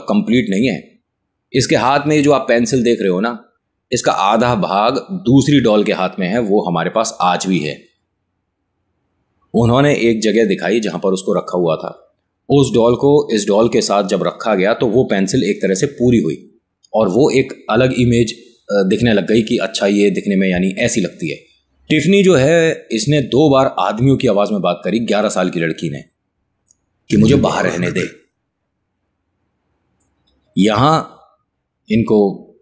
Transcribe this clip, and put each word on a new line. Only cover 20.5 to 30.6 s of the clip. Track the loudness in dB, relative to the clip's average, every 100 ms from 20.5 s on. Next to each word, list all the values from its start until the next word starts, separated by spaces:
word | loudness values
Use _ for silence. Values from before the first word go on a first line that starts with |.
| 0 -2 -2
ऐसी | -2 -2
लगती | -4 -8 -10
है। | -10 _ _ _ _ -2
टिफनी | 0 2 4
जो | 4 4
है, | 4 2 0 -4 -6
इसने | -4 0 0
दो | 0 2 4
बार | 2 0 -2
आदमियों | -4 0 0 2
की | 2
आवाज | 0 0
में | -2
बात | -2 -4
करी | -4 -4
ग्यारह | -2 -2 0
साल | -2 -2
की | -2
लड़की | -4 -4 -8
ने | -10 -14 _ _ _ _ _ _ _ _ _ -2
कि | 2
मुझे | 4 4
बाहर | 2 -2 -2
रहने | -2 -4
दे। | -4 -8 -10 _ _ _ _ _ _ _ _ _ _ _ _ _ _ _ _ _ _ _ _ _ _ _
यहां | 0